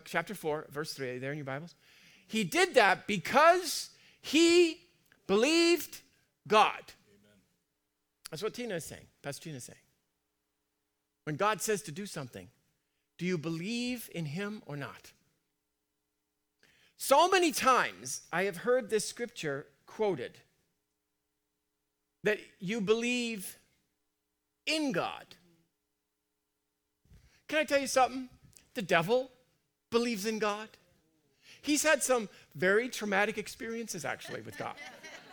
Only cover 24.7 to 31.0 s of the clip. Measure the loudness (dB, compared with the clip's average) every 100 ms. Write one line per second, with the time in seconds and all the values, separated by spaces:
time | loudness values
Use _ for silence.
24.7 | -2 0 -2 -4 -8 -16 -20 _ _ _
25.7 | _ _ _ _ _ _ _ _ _ _
26.7 | _ _ _ _ -20 _ _ -4 -2 2
27.7 | 0 2 4 4 0 -10 -16 -20 -20 _
28.7 | -8 2 2 4 0 0 _ _ _ _
29.7 | _ _ 0 0 0 -2 -2 -2 -4 -8
30.7 | -18 _ _